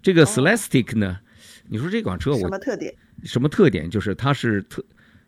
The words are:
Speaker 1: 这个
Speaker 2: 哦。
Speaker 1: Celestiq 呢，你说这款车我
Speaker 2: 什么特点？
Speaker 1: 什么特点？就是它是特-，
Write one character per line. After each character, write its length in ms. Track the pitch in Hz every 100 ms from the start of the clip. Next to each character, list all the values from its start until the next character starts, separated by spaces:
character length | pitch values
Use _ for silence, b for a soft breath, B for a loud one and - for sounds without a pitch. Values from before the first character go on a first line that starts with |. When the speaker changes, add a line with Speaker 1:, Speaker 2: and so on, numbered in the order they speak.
Speaker 1:
这 100 | 190
个 80 | 170
Speaker 2:
哦。 40 | 143
Speaker 1:
Celestiq 720 | - 147 226 - 131 104 113
呢， 200 | 98 92 _ b b b -
你 120 | 107
说 100 | 160
这 100 | 226
款 160 | 196 180
车 120 | 135
我 40 | 139
Speaker 2:
什 100 | 90
么 120 | 95
特 180 | - 208
点？ 160 | - - b -
Speaker 1:
什 180 | - 123
么 80 | 143
特 220 | - 170
点？ 180 | 90 82
就 100 | 101
是 140 | 104
它 180 | 92 135
是 300 | 139 120 101
特-， 220 | - - - _ b b